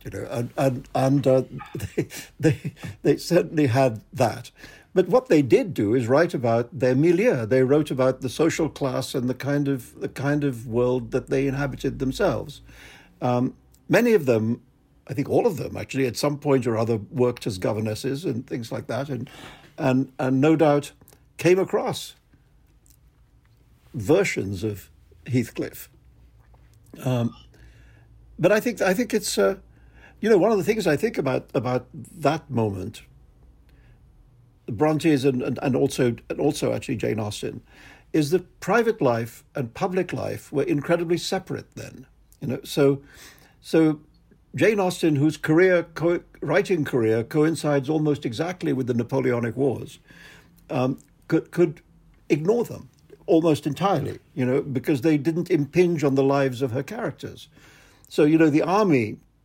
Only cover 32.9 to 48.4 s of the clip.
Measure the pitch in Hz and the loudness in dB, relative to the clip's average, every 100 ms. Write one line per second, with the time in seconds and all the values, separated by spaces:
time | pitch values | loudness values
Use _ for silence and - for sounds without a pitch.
32.9 | - - - _ _ - _ _ - - | -12 -20 -20 _ _ -20 _ _ -20 -20
33.9 | - - _ _ _ _ _ - 98 151 | -20 -20 _ _ _ _ _ -12 -2 0
34.9 | 156 165 143 139 123 - 120 143 131 139 | 2 2 2 2 0 -2 -4 -2 2 0
35.9 | - 127 117 - - 151 151 135 113 - | 2 0 -2 -6 -4 -2 0 -2 -4 -4
36.9 | 123 120 110 104 - - 113 - - - | -4 -4 -4 -6 -8 -10 -10 -16 -20 -20
37.9 | - _ 165 143 175 - _ - 220 233 | -20 _ -2 0 0 -2 _ -2 2 2
38.9 | 220 131 117 117 - _ - 117 - 190 | 2 0 0 -4 -12 _ -8 -8 -4 -2
39.9 | 185 180 120 104 107 - 139 135 156 139 | -2 -2 -4 -6 -8 -6 -4 0 -2 0
40.9 | 170 170 170 - 190 185 - - - 92 | 0 0 -2 -2 -6 -6 -10 -12 -14 -16
41.9 | - - _ _ _ 131 127 - - 143 | -16 -20 _ _ _ -8 -8 -4 2 4
42.9 | 139 - - - - _ _ - 170 160 | 2 -4 -20 -20 -20 _ _ 0 2 4
43.9 | 151 - _ _ _ _ - 175 214 185 | 2 -8 _ _ _ _ 0 2 4 0
44.9 | 180 170 143 151 151 - 156 185 180 170 | 0 0 2 2 0 2 4 6 4 0
45.9 | - 165 175 - - - 165 202 180 139 | -2 -2 -2 -4 -10 -2 0 2 0 0
46.9 | 127 110 110 120 156 156 160 151 143 131 | 0 2 0 0 0 2 0 0 0 0
47.9 | 156 151 139 - 117 | 0 0 0 -4 -6